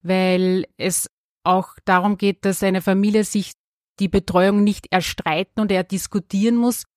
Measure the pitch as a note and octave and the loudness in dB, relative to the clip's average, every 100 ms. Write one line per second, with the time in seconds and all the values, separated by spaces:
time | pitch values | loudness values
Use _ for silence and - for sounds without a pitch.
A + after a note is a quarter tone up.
0 | E3+ F#3 F#3 F#3 F#3 F#3 - - E3+ - | 0 0 2 2 2 0 -4 -6 -4 -4
1 | - _ _ _ F3 F#3 F#3 - - F3+ | -8 _ _ _ 0 0 -2 -10 0 2
2 | F3+ G3 G3+ F#3+ G3 F#3 G3 F#3+ G3 F#3+ | 2 0 -2 0 -2 0 0 0 0 0
3 | G#3 G#3+ G#3 G#3 F#3 - _ _ _ - | 2 0 0 -4 -6 -14 _ _ _ -6
4 | G3 G3+ - F3+ F#3+ G#3 G#3 G3+ - F#3 | 0 0 0 2 2 4 2 0 -4 -4
5 | - - - D#3 F#3+ - G#3+ F#3+ F3+ F#3+ | -2 -6 -4 -2 -4 -4 0 0 -2 -6
6 | - G3+ - G3 A3 A#3 A#3+ A#3 - | -4 -6 -4 0 2 2 0 -2 -10